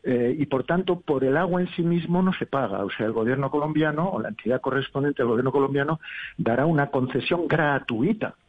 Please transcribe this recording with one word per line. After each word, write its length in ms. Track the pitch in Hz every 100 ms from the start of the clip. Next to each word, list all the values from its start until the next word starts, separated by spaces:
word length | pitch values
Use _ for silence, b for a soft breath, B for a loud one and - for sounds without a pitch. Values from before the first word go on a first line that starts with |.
eh, 320 | - 123 120 156
y 60 |
por 200 | 143 131
tanto 360 | - 170 185 180
por 240 | - 135
el 140 | 131 147
agua 240 | 180 180
en 60 | 180
sí 80 | -
mismo 400 | 170 170 160 175
no 120 | 185
se 100 | 180
paga, 400 | - 139 117 98
o 60 | 98
sea, 160 | - 110
el 60 |
gobierno 380 | 113 110 135 135
colombiano 540 | 147 151 151 156 151 185
o 100 | 120
la 80 | 110
entidad 320 | 104 110 127
correspondiente 640 | 135 135 135 139 143 139
al 60 | 120
gobierno 220 | 113 127
colombiano 480 | 139 135 139 147 160 B B B -
dará 300 | 113 120 151
una 220 | 156 139
concesión 600 | 135 127 131 - 175 165
gratuita 840 | 156 147 139 - 113 156 220 113 -